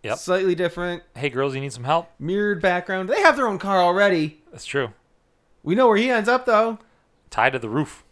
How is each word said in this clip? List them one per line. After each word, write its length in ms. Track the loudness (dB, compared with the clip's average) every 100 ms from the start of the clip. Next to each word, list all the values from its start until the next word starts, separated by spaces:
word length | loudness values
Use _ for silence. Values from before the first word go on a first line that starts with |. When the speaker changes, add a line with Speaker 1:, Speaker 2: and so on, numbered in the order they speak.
Speaker 1:
Yep. 160 | -6 -6
Speaker 2:
Slightly 380 | -2 0 0 0
different. 480 | -2 -4 -8 -8 _
Speaker 1:
Hey, 140 | -6 -4
girls, 260 | -2 -4
you 60 | -4
need 140 | -8
some 100 | -10
help? 260 | -2 -2 -2 _
Speaker 2:
Mirrored 420 | -4 -2 -2 0
background. 480 | 0 0 -2 -6 -2
They 100 | 2
have 140 | 4 4
their 120 | 0
own 120 | -2
car 200 | 0 2
already. 600 | 4 4 2 2 -2 -8 _
Speaker 1:
That's 140 | -20 -6
true. 280 | -4 -4 -8 _ _ _ _ _ _
Speaker 2:
We 140 | -2 2
know 140 | 4
where 80 | 4
he 120 | 2
ends 200 | 0 2
up, 160 | 0 2
though. 340 | 2 2 -2 _ _ _ _ _
Speaker 1:
Tied 220 | 0 0
to 80 | 0
the 80 | -4
roof. 380 | -4 -4 -8 _